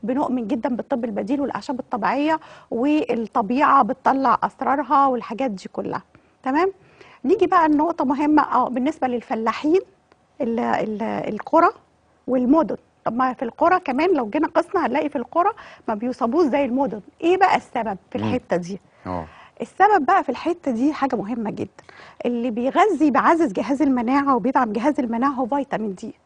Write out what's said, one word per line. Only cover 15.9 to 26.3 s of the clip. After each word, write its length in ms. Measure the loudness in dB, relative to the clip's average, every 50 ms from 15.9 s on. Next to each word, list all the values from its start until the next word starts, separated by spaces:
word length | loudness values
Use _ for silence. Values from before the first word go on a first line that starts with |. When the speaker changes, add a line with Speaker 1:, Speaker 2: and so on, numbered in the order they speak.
| -6
Speaker 1:
بيصابوش 520 | -4 -4 -6 -4 -2 -2 0 2 2 2
زي 200 | 2 2 0 0
المدن. 360 | 0 0 -2 -2 -2 -4 -8 -12 -16 _ _
ايه 160 | 0 2 4
بقى 180 | 4 4 2 2
السبب 400 | 0 -2 -4 _ -6 -4 -4 -6 -8 _ _
في 60 | -8
Speaker 2:
مم. 60 | -6 -4
Speaker 1:
الحتة 320 | -2 -4 -4 -2 _ -2
دي؟ 240 | -2 -2 -6 -10 -12 _ _ _ _ _
Speaker 2:
آه. 180 | -8 -6 -6 -8 -10 -16 -20 -20 -20 _ -14
Speaker 1:
السبب 440 | -14 -14 _ _ 4 4 4 2 2
بقى 180 | 2 2 2 2
في 60 | -2
الحتة 420 | -6 -4 -4 -6 -6 -4 -4 -4
دي 220 | -2 0 0 0 0
حاجة 220 | 0 -2 -2 -2
مهمة 360 | -4 -4 -6 -6 -6 -6 -6
جدًا. 320 | -6 -6 -10 -10 _ -20 _ -20 -20 -20 -20 -20 -20 _ -4
اللي 260 | -4 -2 -2 -2 -4
بيغذي 600 | -4 -2 -2 0 2 2 2 2 4 2 2 4
بيعزز 400 | 4 4 4 4 4 4 2 0
جهاز 300 | 0 -4 -2 -2 0 0
المناعة 540 | 2 2 2 0 0 0 0 2 2 2 0
وبيدعم 380 | 2 0 0 2 2 0 0 -2
جهاز 260 | 0 0 0 0 0
المناعة 320 | -2 -4 -2 0 0 0
هو 140 | 0 -2 -4
فيتامين 500 | -2 -2 -4 -4 -4 -6 -6 -4 -6 -8
دي. 200 | -8 -12 -14 -16 _ _ _